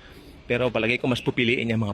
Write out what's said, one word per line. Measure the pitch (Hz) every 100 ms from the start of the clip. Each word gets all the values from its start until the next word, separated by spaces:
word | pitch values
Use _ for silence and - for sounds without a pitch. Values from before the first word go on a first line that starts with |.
| - - - - -
Pero | 120 123
palagay | 113 110 123
ko | 131
mas | 120
pupiliin | - 131 117 113 117
niya | 110
mga | 107